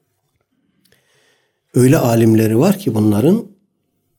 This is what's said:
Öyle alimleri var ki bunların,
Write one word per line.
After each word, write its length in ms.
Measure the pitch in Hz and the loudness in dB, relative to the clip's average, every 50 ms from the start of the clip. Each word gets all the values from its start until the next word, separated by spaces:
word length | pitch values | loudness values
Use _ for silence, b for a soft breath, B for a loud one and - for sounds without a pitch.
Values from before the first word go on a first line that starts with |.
| _ _ _ _ _ _ _ _ _ _ _ _ _ _ _ _ _ _ _ _ _ _ _ _ _ _ _ _ _ _ _ _ _ _ - | _ _ _ _ _ _ _ _ _ _ _ _ _ _ _ _ _ _ _ _ _ _ _ _ _ _ _ _ _ _ _ _ _ _ -2
Öyle 240 | 123 123 127 156 160 | 0 2 2 2 2
alimleri 600 | 139 120 117 117 117 113 110 110 110 107 110 117 | 0 0 0 2 2 2 2 2 0 0 0 0
var 200 | 156 202 196 - | 0 0 -2 -4
ki 160 | - 135 - | -6 -6 -4
bunların, 520 | 107 104 107 101 104 120 165 202 240 - - _ _ _ _ _ _ _ _ _ _ _ _ _ | -2 -2 0 0 0 0 0 0 -2 -4 -12 _ _ _ _ _ _ _ _ _ _ _ _ _